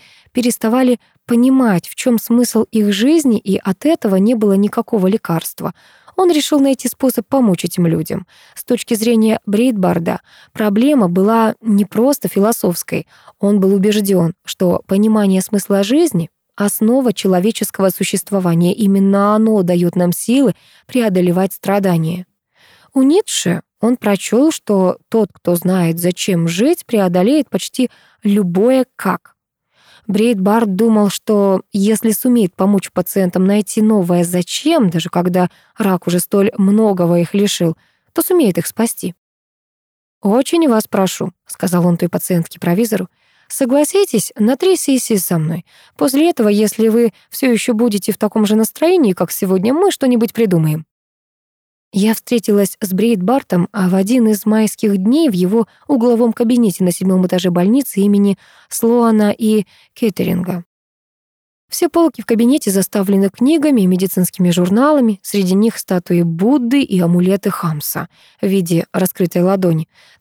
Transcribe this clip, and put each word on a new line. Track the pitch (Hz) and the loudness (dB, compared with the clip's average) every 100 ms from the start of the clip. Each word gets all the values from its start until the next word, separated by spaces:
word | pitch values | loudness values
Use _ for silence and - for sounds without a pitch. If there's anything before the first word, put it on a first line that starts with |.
| _ _ _ | _ _ _
переставали | 254 240 - 220 254 254 233 _ _ - | -4 -2 -2 -2 0 0 0 _ _ -2
понимать, | 233 262 262 233 175 - | 2 2 2 2 0 -4
в | - | -4
чем | 254 233 | -2 0
смысл | - 240 233 220 233 | 0 0 0 -2 -2
их | 220 208 | 0 0
жизни, | 190 254 330 277 214 | 0 2 2 2 0
и | 196 190 | -2 -4
от | 190 - 294 | -4 -2 -2
этого | 339 208 190 | 0 0 2
не | 208 233 | 2 2
было | 208 | 0
никакого | 196 202 - - 220 185 | 2 0 -2 -4 0 0
лекарства. | 220 - 165 - - 170 - _ _ _ - | -2 -2 -6 -6 -10 -10 -12 _ _ _ -2
Он | 359 | 0
решил | 302 - 294 | 2 0 2
найти | 277 254 247 | 2 0 -6
способ | - 262 233 - | -4 -2 -2 -2
помочь | 269 226 170 | 0 2 0
этим | 175 - 170 | -2 -2 -2
людям. | 165 151 - - _ - | -2 -4 -8 -10 _ -20
С | - - | -12 -4
точки | 240 - 220 | -4 -2 -2
зрения | 226 226 220 - - | 0 2 2 0 -2
Брейдбарда, | 208 254 208 180 175 165 - _ - _ | 0 0 0 0 -2 -4 -8 _ -20 _
проблема | - 214 208 277 285 180 | -4 -2 0 2 2 2
была | 180 202 226 220 - | 2 2 2 0 -2
не | 226 202 208 | -2 0 0
просто | 214 262 285 180 | 0 0 0 -4
философской. | 196 214 233 190 170 - - - _ - - | 0 0 0 -4 -4 -6 -8 -10 _ -20 -6
Он | 202 208 | 0 2
был | 190 | 2
убежден, | 202 208 208 196 185 165 - | 2 2 0 0 0 0 -4
что | - - 180 - - | -12 -4 -2 -2 -2
понимание | 196 220 214 196 190 | 0 2 2 2 0
смысла | - 202 - 202 | -2 -4 0 -2
жизни | 196 294 339 170 160 _ _ - | 0 0 0 -2 -6 _ _ -6
основа | 202 - 220 262 247 | -4 0 0 0 0
человеческого | - 190 180 214 - - - 190 | -2 0 0 0 -2 -6 -2 -2
существования. | - 190 190 - 196 175 170 175 | -2 -4 -6 -4 -2 0 2 0
Именно | - 196 196 196 196 202 214 | 0 0 2 2 2 2 2
оно | 220 214 | 2 2
дает | 180 175 175 180 | 0 0 0 0
нам | 175 | -2
силы | - - 262 240 - _ _ - | -2 -2 0 0 -2 _ _ -6
преодолевать | 247 220 185 180 180 190 | -2 0 0 0 0 -2
страдания. | - 196 202 190 170 160 180 - _ _ _ _ _ _ | -4 -4 -2 0 0 -2 -6 -12 _ _ _ _ _ _
У | 269 | 0
Ницше | 269 370 - - 175 175 - _ | 2 2 0 -4 -4 -4 -8 _
он | 226 254 | -2 0
прочел, | 208 196 - 226 320 | 0 -2 0 0 2
что | - - 196 185 - - | 0 -2 0 0 -2 -4
тот, | 226 202 | -2 -2
кто | _ - 175 | _ -4 -2
знает, | 185 190 165 165 | 0 0 0 -2
зачем | 175 175 - 175 165 | -4 -4 -2 -2 -2
жить, | 170 277 349 - | 0 0 -2 -2
преодолеет | 220 185 180 208 302 - | -2 0 2 2 0 -2
почти | 185 - - 247 _ _ _ | -6 -6 -4 -4 _ _ _
любое | 208 202 180 185 240 262 247 - | 0 0 0 0 2 2 -2 -4
«как». | 190 180 _ _ _ _ _ _ _ _ - | -4 -4 _ _ _ _ _ _ _ _ -4
Брейдбарт | 190 233 202 190 226 214 185 | 0 0 2 2 2 0 0
думал, | 226 214 202 | 2 2 2
что | - - 208 196 190 - | -2 -2 0 2 0 -2
если | 202 202 214 226 | -2 0 0 0
сумеет | 202 254 240 180 - | 0 0 2 0 0
помочь | 190 202 - | 0 0 -2
пациентам | - - 196 180 185 185 | -6 -4 -2 0 0 0
найти | 208 196 220 | 0 -2 0
новое | 214 214 175 175 | 2 2 2 0
«зачем», | 175 180 - - 302 330 190 | 0 -2 -4 -4 0 2 2
даже | 165 175 | -2 -4
когда | 175 180 180 180 _ _ - | -2 0 0 -2 _ _ -4
рак | 202 180 - | -2 -2 -2
уже | 175 | -2
столь | - 202 202 - | 0 0 0 2
многого | 190 208 220 180 170 175 | 2 2 2 2 2 2
их | 170 | 0
лишил, | 196 202 - 170 - _ _ _ | 0 -2 0 -2 -4 _ _ _
то | - | -6
сумеет | - 359 220 - | 0 2 2 0
их | - | -4
спасти. | - 226 - 180 - _ _ _ _ _ _ _ _ _ _ | -4 -4 -4 -12 -14 _ _ _ _ _ _ _ _ _ _
«Очень | 196 240 - 330 311 | 0 0 0 2 2
вас | 220 - | 2 0
прошу», — | 202 185 - 180 - - | -2 -2 -2 -8 -10 -20
сказал | - 190 175 175 | -8 -2 0 0
он | 170 | 0
той | 175 | -2
пациентке-провизору, | 175 - 175 - - 175 180 226 196 180 _ _ _ - | -4 -2 -2 -4 -6 -2 0 0 -4 -6 _ _ _ -10
«согласитесь | - 247 285 294 392 392 214 - - | -4 0 0 2 0 0 -2 -4 -2
на | 214 269 | 0 2
три | 370 349 | 0 0
сессии | - 262 - 202 | 0 -2 0 -2
со | - 170 | 0 -2
мной. | 156 170 - _ _ - | -2 -6 -10 _ _ -4
После | 285 269 339 | 0 2 2
этого, | 330 208 | 2 2
если | 208 208 - 226 | 2 0 0 0
вы | 226 233 - _ | 2 0 -2 _
все | - 262 | -4 0
еще | 220 - | 0 0
будете | 214 240 202 220 | 0 0 -2 -4
в | - | -4
таком | 208 214 208 | -2 0 0
же | 214 | 2
настроении, | 220 - 320 370 220 | 0 0 0 2 2
как | 180 175 | 0 -4
сегодня, | - 190 190 220 | -4 -2 0 0
мы | 302 392 | 0 0
что-нибудь | - 262 240 233 | 0 0 0 0
придумаем». | - 220 170 156 156 - _ _ _ _ _ _ _ _ _ _ | 0 0 2 0 -4 -10 _ _ _ _ _ _ _ _ _ _
Я | 190 214 | -2 0
встретилась | 220 - 240 - 202 196 - | -2 -2 -2 0 0 -2 -4
с | 185 | -4
Брейдбартом, | 185 233 208 185 269 - 180 175 | -2 0 0 0 -2 0 -2 -2
а, | 208 185 | -2 0
в | 190 | 0
один | 196 262 220 | 2 2 2
из | 208 214 | 0 0
майских | 220 214 - 214 196 | 0 0 -2 -2 0
дней | 202 294 311 | 0 2 2
в | |
его | 175 180 226 - _ - | 0 0 0 -2 _ -4
угловом | 277 240 226 240 | 0 2 2 0
кабинете | - 233 240 220 - 180 | 0 0 2 2 0 -2
на | |
седьмом | - 185 185 180 | 0 0 0 0
этаже | 185 180 | 0 0
больницы | 175 185 269 - 196 | 0 2 0 0 0
имени | 202 202 202 196 _ _ - | 2 2 2 -2 _ _ -14
Слоана | - 233 240 233 220 208 - | -2 0 2 2 2 0 0
и | 214 214 - _ _ | 0 0 -2 _ _
Кеттеринга. | - 226 - 175 175 180 175 - _ _ _ _ _ _ _ _ _ _ | -4 -4 -2 -2 -2 -4 -8 -10 _ _ _ _ _ _ _ _ _ _
Все | - 339 | -4 -2
полки | 339 320 - | 2 0 -2
в | - | -2
кабинете | 226 240 302 208 | 2 2 2 0
заставлены | 190 185 208 190 196 196 | -2 -2 -2 0 2 0
книгами | - 254 320 302 247 | 0 0 2 2 2
и | 185 | 2
медицинскими | 180 190 190 180 - 180 | 0 -2 -2 -4 0 0
журналами, | 170 180 208 294 294 226 196 | 2 0 2 2 2 0 -2
среди | - 202 185 | -4 -2 0
них | 196 220 - | 2 0 -2
статуи | - 180 - 175 | -4 -4 0 0
Будды | 170 165 220 285 233 277 | 0 0 0 0 0 -2
и | - 185 | 0 0
амулеты | 170 180 185 196 202 | 2 2 2 0 -2
Хамса | - 165 151 - - - _ _ _ | -4 -6 -6 -8 -8 -10 _ _ _
в | 196 | -2
виде | 196 175 170 - | 0 0 -2 -2
раскрытой | 180 185 - 175 180 | -2 -2 -2 -2 0
ладони, | 185 196 180 160 165 _ _ _ | 0 2 0 -2 -4 _ _ _